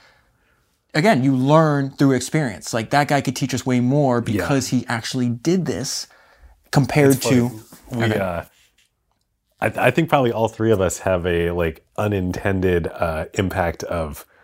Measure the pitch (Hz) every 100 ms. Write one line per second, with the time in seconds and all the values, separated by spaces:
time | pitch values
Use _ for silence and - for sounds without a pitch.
0 | _ _ _ _ _ _ _ _ _ 156
1 | 196 139 135 131 135 156 156 143 135 -
2 | 139 127 127 160 135 90 - 120 107 143
3 | 147 143 - 127 139 123 131 123 123 143
4 | 135 120 117 104 - 139 127 127 - 120
5 | - 131 123 117 160 185 151 98 131 -
6 | - _ _ _ - _ _ - 131 151
7 | 139 131 117 127 120 110 - - - 123
8 | 113 104 95 85 - _ _ _ _ _
9 | _ _ _ _ _ - 107 - 127 131
10 | 160 143 123 110 110 - 110 104 90 -
11 | 98 92 87 85 85 87 82 80 _ -
12 | 107 98 90 87 104 95 92 87 80 -
13 | 85 80 80 - 92 95 85 - - 87
14 | 78 73 - _